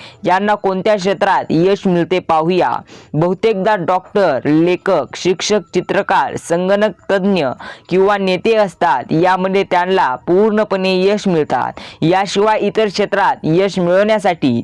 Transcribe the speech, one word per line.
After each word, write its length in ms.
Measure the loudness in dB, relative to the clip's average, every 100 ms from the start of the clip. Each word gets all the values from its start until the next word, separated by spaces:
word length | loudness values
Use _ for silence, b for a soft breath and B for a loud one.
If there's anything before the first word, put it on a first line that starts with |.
| B B
यांना 300 | -2 0 0
कोणत्या 420 | -2 -2 -2 0 0
क्षेत्रात 480 | 0 0 0 0 0
यश 360 | 0 2 0 0
मिळते 320 | 0 0 -2
पाहूया. 540 | 0 0 2 0 0 -2 -10 B B
बहुतेकदा 640 | -2 -2 0 0 0 0 0
डॉक्टर, 640 | 0 -2 -2 0 0 0
लेखक, 720 | 0 2 2 0 0 0 -2 -4
शिक्षक, 440 | -2 -2 0 -2 -2
चित्रकार, 640 | -6 -2 -4 0 0 0 -6
संगणक 540 | -4 -2 0 0 0 -4 -4
तज्ञ 340 | 0 2 0 0 -4 B B -2
किंवा 280 | 0 2 2
नेते 360 | 0 0 0
असतात. 500 | 2 0 0 0 0 -2
यामध्ये 540 | 0 2 2 0 0 0
त्यांना 440 | -2 0 0 0
पूर्णपणे 880 | -2 0 2 2 2 -2 -2 0 0
यश 260 | 0 0 0
मिळतात. 440 | 0 0 -2 -4 -8 B B
याशिवाय 540 | 0 0 0 0 0 2
इतर 280 | 0 0 -2
क्षेत्रात 500 | 0 -2 0 0 0
यश 340 | 0 0 0 0
मिळवण्यासाठी 840 | 0 2 2 2 0 0 0 0